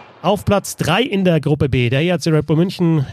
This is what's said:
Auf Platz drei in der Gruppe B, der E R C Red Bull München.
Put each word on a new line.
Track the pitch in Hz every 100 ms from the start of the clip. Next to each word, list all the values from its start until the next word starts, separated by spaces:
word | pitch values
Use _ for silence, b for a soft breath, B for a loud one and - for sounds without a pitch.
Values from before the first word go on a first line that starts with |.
| - -
Auf | 170 202
Platz | - 196 - -
drei | 139 190
in | 254 196
der | 185 160
Gruppe | 147 147 143
B, | 127 120
der | 135
E | 170
R | 175
C | 170
Red | 156 151
Bull | 156
München. | 190 - 170 160 135